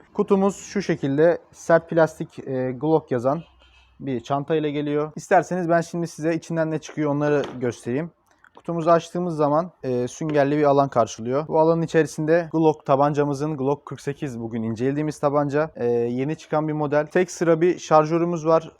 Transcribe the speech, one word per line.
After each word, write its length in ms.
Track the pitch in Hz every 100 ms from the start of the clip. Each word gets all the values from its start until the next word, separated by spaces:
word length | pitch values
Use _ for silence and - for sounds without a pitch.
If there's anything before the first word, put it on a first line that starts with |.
| _
Kutumuz 420 | - 202 196 196 -
şu 260 | - 208
şekilde 560 | 175 165 151 139 170 165 _
sert 380 | - - 165 165
plastik, 500 | 165 160 - 160 -
e, 320 | - 131 127
Glock 400 | 127 151 160 151
yazan 320 | 127 127 160 - _ _ _ _ -
bir 200 | 139 123
çanta 360 | - 139 143 160
ile 160 | 151
geliyor. 400 | 143 147 147 151 160
İsterseniz 540 | - 185 - 180 165
ben 120 | 170
şimdi 260 | 165 175 165
size 280 | - 156 165
içinden 360 | - 165 160
ne 80 | 156
çıkıyor 320 | - - 151
onları 320 | 143 147 147 120 123
göstereyim. 520 | 123 - 120 131 170 _ _ _ _ _
Kutumuzu 340 | - 170 185
açtığımız 460 | 170 - 175 180 151
zaman, 360 | 143 151 175 -
e, 240 | 131 123 123
süngerli 500 | - 156 147 139 151
bir 60 |
alan 260 | 143 139 139
karşılıyor. 580 | 123 107 - 117 135 156
Bu 120 | 160
alanın 220 | 160 165
içerisinde 680 | 160 165 147 - 156 170 160
Glock 340 | 160 156 147 -
tabancamızın, 720 | 135 147 143 147 135 151 147
Glock 280 | 131 143 -
kırk 160 | 127
sekiz 380 | - 139 147 117
bugün 240 | 113 117
incelediğimiz 560 | 113 110 131 143 151 -
tabanca. 520 | 147 143 143 143 156 -
E, 100 | 120
yeni 460 | 120 120 123 139 156
çıkan 320 | - 156 156
bir 60 |
model. 320 | 151 147 147 156
Tek 260 | 180 185
sıra 300 | - 170 160
bir 180 | 180 -
şarjörümüz 640 | - 156 156 165 170 175 156
var. 260 | 160 165 -